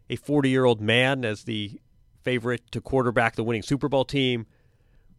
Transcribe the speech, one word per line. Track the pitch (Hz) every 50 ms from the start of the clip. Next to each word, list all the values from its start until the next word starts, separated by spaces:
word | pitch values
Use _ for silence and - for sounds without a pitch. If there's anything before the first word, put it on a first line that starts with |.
| _ -
a | 123
forty-year-old | - - - 147 147 139 131 131 131 127 123 117 107
man | 104 107 113 123 127 131 139 131 120
as | 107 107 - -
the | 120 113 107 104 101 - - - _ _ _ _ _ _ _ _
favorite | 131 127 120 110 123 123 117 - _
to | - 117
quarterback | - - 135 131 123 120 107 123 117 113 -
the | - 110
winning | 117 117 107
Super | - - 143 123 151 135
Bowl | 139 135 127
team. | - 143 139 131 127 123 113 110 - _ _ _ _ _ _ _ _ _ - _ - -